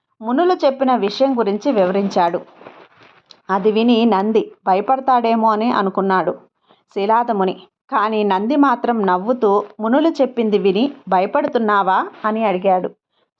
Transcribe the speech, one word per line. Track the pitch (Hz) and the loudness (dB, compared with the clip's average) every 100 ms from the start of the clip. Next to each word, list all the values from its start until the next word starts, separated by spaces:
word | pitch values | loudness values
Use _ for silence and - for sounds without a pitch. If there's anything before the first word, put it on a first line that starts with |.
| _ - | _ -14
మునులు | 220 254 349 359 302 | -4 0 2 2 0
చెప్పిన | 262 262 247 | 0 0 0
విషయం | 196 - 269 254 | 0 0 0 0
గురించి | 202 202 285 | -2 -2 -2
వివరించాడు. | 240 180 196 196 196 175 175 - - - - - _ - _ _ - - | 0 0 0 -2 0 0 -2 -12 -20 -20 -20 -20 _ -20 _ _ -16 -4
అది | 190 196 | -2 0
విని | 214 233 240 233 | 2 2 4 2
నంది | 196 202 220 - - - | 2 2 0 -2 -6 -2
భయపడతాడేమో | 190 202 262 269 254 233 226 220 | 0 0 -2 2 0 2 2 2
అని | 214 233 | 0 0
అనుకున్నాడు | - 196 190 196 190 165 - _ _ _ _ _ | 0 -2 -2 0 0 0 -4 _ _ _ _ _
శిలాదముని. | - 196 220 240 214 190 180 - _ - | -6 0 0 0 0 -2 -4 -12 _ -6
కానీ | 269 208 220 | -2 -2 0
నంది | 208 190 214 294 | 0 0 0 2
మాత్రం | 285 240 240 233 196 | 2 2 -2 -2 0
నవ్వుతూ | 180 202 247 220 202 - - | 0 -2 0 2 2 -2 -6
మునులు | 220 262 320 | -2 0 0
చెప్పింది | 311 254 247 240 202 | 0 -2 -2 0 0
విని, | 190 185 277 - - | 2 0 -2 -4 -2
"భయపడుతున్నావా?" | 190 196 277 285 247 220 208 185 190 349 - 214 | -2 0 -2 -2 -2 0 0 2 0 -2 -6 -6
అని | 214 220 | -2 -2
అడిగాడు. | 180 196 185 175 - _ _ _ _ | 0 0 0 -2 -10 _ _ _ _